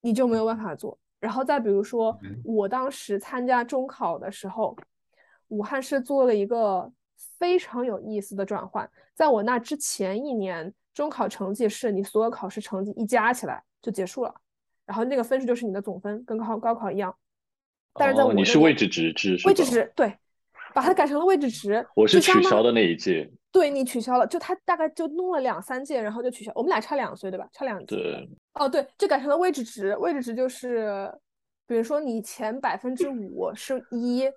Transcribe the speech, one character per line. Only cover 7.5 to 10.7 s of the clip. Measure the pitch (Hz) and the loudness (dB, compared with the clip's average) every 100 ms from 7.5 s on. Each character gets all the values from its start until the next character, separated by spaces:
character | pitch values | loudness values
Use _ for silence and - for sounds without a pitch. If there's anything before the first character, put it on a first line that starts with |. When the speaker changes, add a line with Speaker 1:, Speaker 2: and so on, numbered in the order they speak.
| 349 | 0
Speaker 1:
常 | - 240 | 0 -6
有 | 247 208 | -4 -6
意 | 214 214 | -6 -8
思 | 202 196 | -8 -8
的 | 196 | -6
转 | 202 185 | -6 -6
换。 | - - _ _ - | -10 -10 _ _ 0
在 | 311 | 4
我 | 226 | 4
那 | 220 247 | 2 -2
之 | 233 294 | -2 -8
前 | - - 190 202 | -6 -4 -4 -4
一 | 285 | -4
年， | 233 190 165 165 | -4 -4 -6 -10